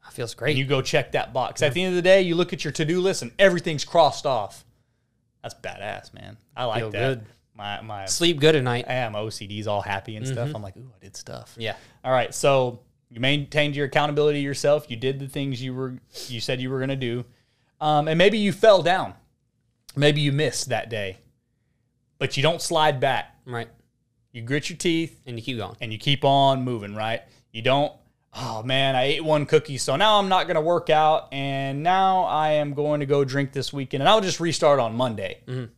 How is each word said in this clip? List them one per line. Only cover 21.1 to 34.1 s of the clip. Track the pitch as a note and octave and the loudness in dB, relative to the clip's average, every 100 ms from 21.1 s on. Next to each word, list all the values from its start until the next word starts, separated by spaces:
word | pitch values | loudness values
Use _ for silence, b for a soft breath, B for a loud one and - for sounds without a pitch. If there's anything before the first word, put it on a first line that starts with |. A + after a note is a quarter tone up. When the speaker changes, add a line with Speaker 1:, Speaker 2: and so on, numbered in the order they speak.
| F#2 _ _ _ _ _ _ _ _ _ _ | -10 _ _ _ _ _ _ _ _ _ _
Speaker 2:
But | C#3 - | -4 0
you | |
don't | C#3+ E3+ | 0 0
slide | - E3 D#3 C#3 | -2 2 2 2
back. | C#3 A#2+ - _ | 0 -2 -4 _
Speaker 1:
Right. | - A#2+ B2 _ _ _ _ _ _ | -12 -10 -10 _ _ _ _ _ _
Speaker 2:
You | A#2+ | -16
grit | A#2 C#3+ - | -6 -4 -4
your | E3+ | -4
teeth. | F3 E3 D#3+ - | -2 0 -2 -10
Speaker 1:
And | - A#2 | -14 -12
you | |
keep | A2+ B2 | -8 -8
going. | F#2+ - | -8 -10
Speaker 2:
And | A#2+ | -10
you | G#2+ | -4
keep | - C#3 | 0 2
on | C#3 C#3 C#3 C3+ | 4 4 4 2
moving, | B2+ A#2+ G2+ G#2 | -2 -4 -6 -6
right? | A2 A#2 - b _ | -6 -6 -10 b _
You | A2+ | -4
don't, | A2 C3+ D3 - _ _ _ | 0 2 0 -6 _ _ _
"Oh, | - B2+ A2+ | -12 -10 -8
man, | A#2 C3 C3+ C3 | -2 0 2 2
I | |
ate | C3+ D3+ | 0 0
one | D#3 D3+ C#3+ | 0 0 4
cookie, | D#3 C#3+ C3+ | 2 2 -8
so | - | -2
now | C#3 G#3+ G#3 | 2 4 4
I'm | G3 | 4
not | F#3 E3 | 0 2
gonna | E3+ | 0
work | D#3 F3 E3+ | 2 0 4
out, | D#3 D#3 D#3 - | 4 6 2 -2
and | C#3 C#3 C3+ C#3 C#3 | -6 -4 -4 -4 -2
now | D#3+ F#3 F#3+ F#3+ | 0 2 4 2
I | D#3+ D3 D#3 | 2 0 2
am | D3+ D3 | 0 0
going | C#3 D3 D3 | -2 -2 -2
to | C#3 | 0
go | C#3+ | 0
drink | C#3 C3+ C#3 | 2 0 -4
this | C#3 B2+ | -4 -6
weekend, | C#3+ C3 C3+ | -6 -6 0
and | |
I'll | C#3+ | 4